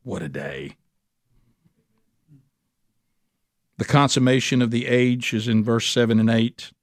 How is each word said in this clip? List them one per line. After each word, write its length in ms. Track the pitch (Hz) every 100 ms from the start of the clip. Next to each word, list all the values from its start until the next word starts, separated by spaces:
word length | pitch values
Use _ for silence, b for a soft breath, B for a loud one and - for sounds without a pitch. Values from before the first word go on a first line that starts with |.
What 160 | 131 95
a 80 | 78
day. 460 | 69 71 69 69 - _ _ _ _ _ _ _ _ _ _ _ _ _ _ _ 143 _ _ _ _ _ _ _ _ _ _ _ _ _ -
The 60 |
consummation 760 | 107 147 139 - 127 131 - 131
of 120 | 120
the 140 | 120 127
age 460 | 123 123 123 120
is 140 | 113 110
in 160 | 110
verse 260 | 110 117 -
seven 300 | - 117 110
and 100 | 110
eight. 440 | 113 117 - - _